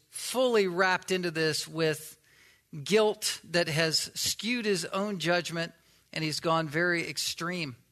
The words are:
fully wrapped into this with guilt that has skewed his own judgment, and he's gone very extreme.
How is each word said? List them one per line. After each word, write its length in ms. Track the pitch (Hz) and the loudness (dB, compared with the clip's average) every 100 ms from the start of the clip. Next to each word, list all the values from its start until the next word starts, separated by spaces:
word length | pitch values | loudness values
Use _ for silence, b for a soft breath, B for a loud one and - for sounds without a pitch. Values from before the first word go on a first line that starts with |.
| _ | _
fully 580 | - - 233 254 220 185 | -10 -4 2 4 4 2
wrapped 440 | 170 185 180 - | 2 2 2 0
into 200 | 185 175 | -2 0
this 360 | 160 160 139 160 | 0 0 0 -4
with 460 | 156 160 147 - - b b b b b 156 | 0 0 0 -8 -20 b b b b b -10
guilt 560 | 139 214 214 214 - - - | 2 4 4 2 -4 -6 -2
that 180 | 170 165 | 0 2
has 420 | 147 160 151 - | 2 2 2 -2
skewed 520 | - - - 214 247 214 | -4 -4 -2 -2 0 0
his 180 | 180 175 | 0 0
own 340 | 190 208 190 | -4 -2 -2
judgment, 540 | 160 175 165 170 165 - b b b | 0 0 0 -4 -6 -8 b b b
and 100 | 160 | -4
he's 200 | 160 143 | -4 -2
gone 260 | 170 160 156 | 2 2 2
very 400 | 156 175 170 160 | 0 0 0 -2
extreme. 680 | 143 - - 170 180 147 120 _ | -4 -6 -4 -6 -4 -6 -10 _